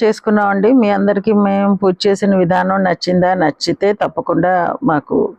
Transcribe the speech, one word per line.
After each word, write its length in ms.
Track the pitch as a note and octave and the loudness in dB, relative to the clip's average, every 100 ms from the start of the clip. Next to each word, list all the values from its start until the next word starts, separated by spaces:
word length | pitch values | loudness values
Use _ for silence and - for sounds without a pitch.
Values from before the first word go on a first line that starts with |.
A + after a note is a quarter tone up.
చేసుకున్నామండి. 680 | A3 G#3+ - G#3 G3+ G3 G#3 | 0 -2 0 0 0 0 2
మీ 180 | C4 G#3 | 2 2
అందరికీ 420 | G3+ G3+ G3+ G3+ | 0 0 0 0
మేము 440 | G#3 G3+ G3 G3+ G3 | 0 0 0 0 0
పూజ 180 | G3 F3+ G#3 | 0 0 -2
చేసిన 300 | G3 G3+ F#3+ | 0 0 2
విధానం 480 | F3+ F3+ F#3 G3 | 2 0 0 0
నచ్చిందా? 500 | F#3 E3+ - F3+ F3+ | -2 -2 -2 0 2
నచ్చితే 580 | F#3 D#3 - - E3 G3 | 0 -2 -2 -6 -2 -2
తప్పకుండా 840 | G#3 D#3+ - - E3 F3 F#3 E3+ - | 0 -4 -4 -4 -2 0 0 -2 -4
మాకు 520 | - D3+ - - - | -2 -2 -2 -2 -2